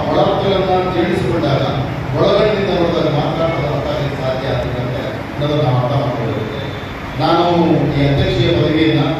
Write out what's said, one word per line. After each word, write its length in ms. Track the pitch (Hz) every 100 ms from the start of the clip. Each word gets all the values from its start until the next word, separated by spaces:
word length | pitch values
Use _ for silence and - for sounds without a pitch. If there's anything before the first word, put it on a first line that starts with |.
| 147
ಒಳ 60 | 156 202
ಅರ್ಥಗಳನ್ನ 500 | 196 196 185 185 185 180
ಜೀರ್ಣಿಸಿಕೊಂಡಾಗ, 680 | 175 - - - - 277 - - - - - - 160
ಒಳಗಣ್ಣಿಂದ 540 | 196 202 214 202 185 170
ನೋಡಿದಾಗ 320 | 170 165 156 143
ಮಾತ್ರ 240 | 143 160 -
ಅದರ 240 | - 147
ಅರ್ಥ 160 | - -
ಆಗ್ಲಿಕ್ಕೆ 260 | - - -
ಸಾಧ್ಯ 320 | 131 131 135
ಆಗ್ತದೆ 260 | 127 - -
ಅಂತ 120 | - - - - -
ಅನ್ನೋದನ್ನ 280 | - 147 147 127
ನಾವು 120 | 127
ಅರ್ಥ 100 | 123 -
ಮಾಡ್ಕೊಳ್ಬೇಕು. 460 | 131 127 - - - - - - - - - 135
ನಾನು 240 | 160 170 170 170 165 147 143 139
ಈ 120 | 139
ಅಧ್ಯಕ್ಷೀಯ 420 | 135 - 123 170 -
ಪದವಿಯನ್ನ 460 | - 156 156 135 135